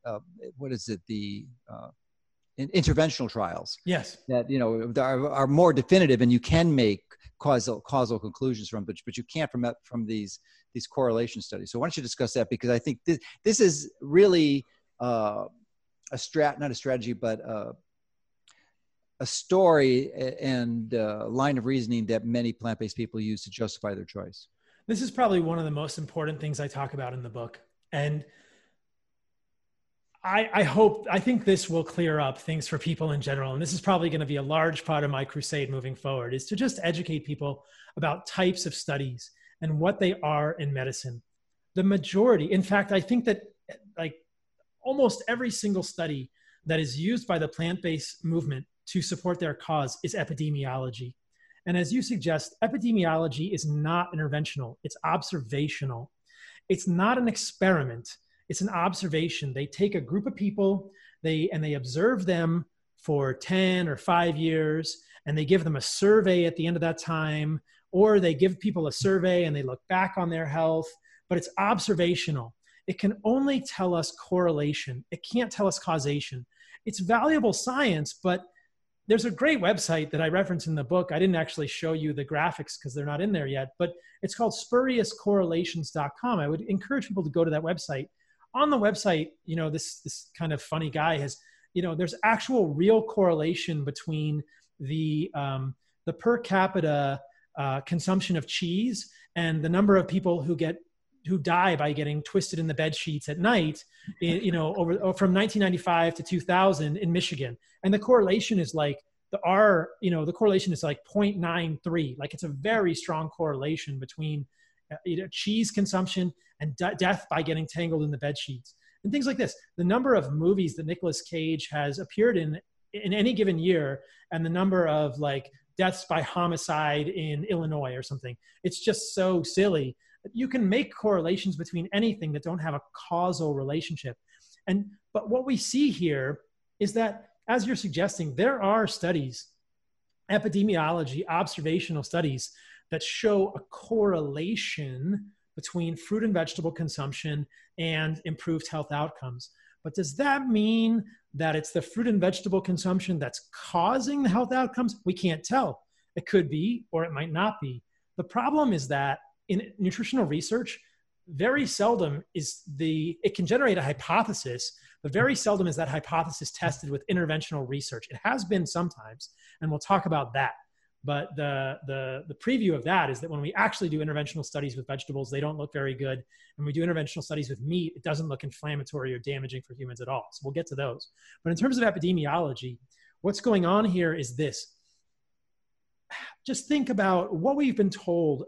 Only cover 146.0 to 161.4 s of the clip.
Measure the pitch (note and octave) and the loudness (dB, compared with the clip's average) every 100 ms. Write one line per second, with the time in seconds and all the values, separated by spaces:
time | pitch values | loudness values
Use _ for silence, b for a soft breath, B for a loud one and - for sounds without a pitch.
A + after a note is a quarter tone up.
146 | - G#3+ A3 F3 E3 - E3 D#3+ D#3+ - | -4 -2 0 0 -2 -4 -6 -4 -6 -4
147 | C#3 C3 D#3 D3 C#3+ b b - E3 D#3 | -6 -6 -6 -6 -6 b b -6 -2 -2
148 | D#3 D#3+ E3+ D3+ - D#3+ - D#3 D3 D3 | -2 -4 -6 -6 -2 -4 -4 -6 -4 -4
149 | D#3 - B2+ B2 - b b b D#3+ G3+ | -4 -6 -12 -12 -16 b b b -8 -4
150 | D#3 C#3 C#4+ C#4 C4 G#3+ G#3+ A3+ A3+ A3+ | -4 0 2 2 2 2 4 4 4 2
151 | G#3 B _ C#3 D#3+ D#3 D3+ E3+ D#3+ A3 | -2 B _ -2 0 0 -2 -4 -4 -2
152 | A#3+ G#3 F3+ F#3 G3+ F#3 F#3 F3+ F3+ F#3 | 2 4 4 2 0 0 2 0 2 0
153 | - E3 C3 - _ - - F3 F3+ C4 | 2 -2 -2 -6 _ -18 -2 2 4 2
154 | A#3 C#4+ C4 G3+ B3 B3+ B3+ B3 B3 - | 0 2 4 4 2 2 0 0 -2 0
155 | F3+ F3+ F#3 D#3 - B3+ G3+ - _ _ | -2 0 0 0 0 0 0 -4 _ _
156 | _ - - G3 D#3 D3+ G3 A#3+ - E3 | _ -10 2 2 2 0 -2 -2 -4 -4
157 | E3 C#3+ E3 D#3 G#3+ - C#3 B2 _ _ | -2 -4 -4 0 0 0 -8 -10 _ _
158 | _ - - A#3 B3 D4+ C#4+ E3+ C3+ C#3+ | _ -10 -4 -2 2 2 2 0 0 0
159 | C#3 C#3 - _ - F#3+ - - F#3 - | 0 -2 -8 _ -4 -4 -4 -2 -2 -2
160 | A3+ C4 E3 D3+ - A3+ A3+ - b b | -2 0 0 0 0 -2 -2 -10 b b
161 | _ _ - C#3+ | _ _ -14 -2